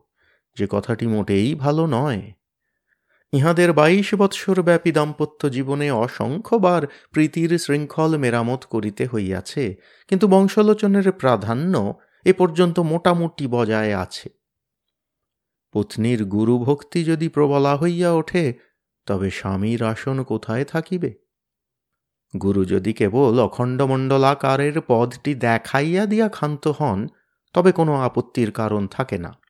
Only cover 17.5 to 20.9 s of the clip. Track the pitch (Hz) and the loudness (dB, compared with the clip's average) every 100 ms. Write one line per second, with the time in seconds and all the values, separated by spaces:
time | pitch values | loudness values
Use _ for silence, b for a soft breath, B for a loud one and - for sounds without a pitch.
17.5 | 143 139 143 170 175 175 165 156 180 147 | 2 2 2 0 0 0 0 0 -2 -2
18.5 | 117 b b _ _ - 101 95 - 98 | -4 b b _ _ -6 -2 -2 -4 -4
19.5 | 95 107 117 113 110 - 135 127 110 - | -2 -2 -2 -2 -4 -4 -4 -4 -6 -4
20.5 | 117 139 165 165 | -4 -4 -6 -6